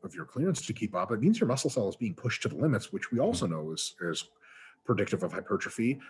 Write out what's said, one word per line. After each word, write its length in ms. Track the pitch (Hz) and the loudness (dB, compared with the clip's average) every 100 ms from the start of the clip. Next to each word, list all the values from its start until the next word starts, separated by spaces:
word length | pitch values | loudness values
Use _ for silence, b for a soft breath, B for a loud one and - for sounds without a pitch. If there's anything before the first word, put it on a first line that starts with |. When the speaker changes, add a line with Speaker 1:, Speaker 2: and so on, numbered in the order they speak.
Speaker 1:
of 120 | 92 85 | -12 -10
your 100 | 78 | -6
clearance 400 | - 175 160 - | 0 0 0 -2
to 60 | |
keep 220 | - 107 90 | -4 -2 0
up, 160 | 95 | 0
it 100 | 110 | 4
means 180 | 156 226 | 4 6
your 80 | 120 | 4
muscle 240 | 131 151 | 2 0
cell 180 | 127 98 | 0 0
is 60 | - | 0
being 180 | 113 85 | -4 -2
pushed 280 | 120 - | -4 -2
to 60 | - | -2
the 80 | 147 | 0
limits, 360 | 151 110 - | 2 2 0
which 180 | - - | -6 -2
we 60 | 117 | 2
also 280 | 170 - 90 | 2 2 0
Speaker 2:
Mm-hmm. 60 | |
Speaker 1:
know 180 | 80 78 | -2 -4
is, 240 | 80 - - | -4 -6 -4
is 280 | 85 80 - _ B B B B - | -4 -4 -6 _ B B B B 0
predictive 380 | 104 101 92 | 2 2 0
of 100 | 87 | -2
hypertrophy. 640 | 95 - 98 - - 117 135 | -4 -2 -2 0 0 0 0